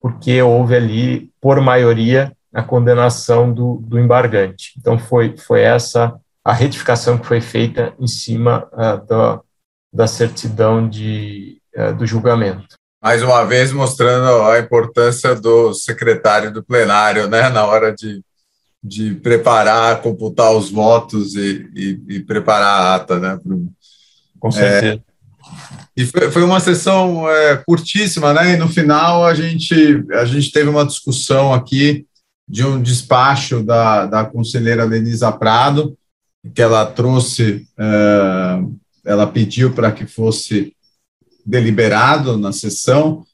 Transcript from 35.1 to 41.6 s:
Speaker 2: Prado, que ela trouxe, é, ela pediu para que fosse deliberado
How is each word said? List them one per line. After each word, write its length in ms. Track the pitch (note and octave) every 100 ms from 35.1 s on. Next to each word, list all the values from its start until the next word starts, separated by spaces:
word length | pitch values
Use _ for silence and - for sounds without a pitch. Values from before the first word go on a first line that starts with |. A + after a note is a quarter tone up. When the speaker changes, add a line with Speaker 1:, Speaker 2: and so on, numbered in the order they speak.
| A2+ A#2
Speaker 2:
Prado, 640 | G#2+ A2 A2+ C3+ C#3+ D3+ - _ _ _ _ A2+
que 80 | -
ela 240 | A#2 A2 A2
trouxe, 800 | - B2 B2+ A#2+ - A2+ G2+ - -
é, 840 | G#2+ G#2 G#2 G#2 F#2+ F#2 F#2 F#2 F#2 - _ _
ela 220 | - G#2 G#2
pediu 460 | B2 G#2+ - B2+
para 180 | B2 A2+
que 160 | A2 G#2
fosse 680 | - A2+ A2 - G#2 - _ _ _ _ _ _ _
deliberado 920 | - B2